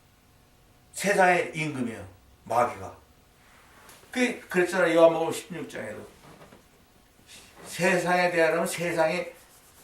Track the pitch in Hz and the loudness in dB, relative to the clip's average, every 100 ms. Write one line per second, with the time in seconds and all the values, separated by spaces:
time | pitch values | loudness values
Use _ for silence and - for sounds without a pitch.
0 | _ _ _ _ _ _ _ _ _ - | _ _ _ _ _ _ _ _ _ -6
1 | 190 190 180 170 156 160 156 131 113 104 | 0 4 4 4 0 -6 -6 -6 -6 -8
2 | 98 - _ _ - 113 117 98 92 - | -16 -20 _ _ -4 0 0 -2 -16 -18
3 | _ _ _ _ _ - - - - - | _ _ _ _ _ -20 -20 -20 -20 -20
4 | - 247 240 208 - 180 175 190 170 165 | -10 -2 -2 -2 -4 0 0 2 2 6
5 | 165 160 160 - - 160 135 151 - 104 | 6 6 -2 -6 -10 -12 -12 -12 -12 -14
6 | 101 - - - - - _ _ _ _ | -18 -20 -20 -20 -20 -20 _ _ _ _
7 | _ _ - - - - - - 180 180 | _ _ -20 -20 -20 -20 -14 -2 0 0
8 | 170 180 180 170 165 156 - 156 175 165 | 2 2 2 2 2 2 -2 -4 -4 0
9 | 160 180 175 - - - - - | 0 0 -6 -12 -20 -20 -20 -20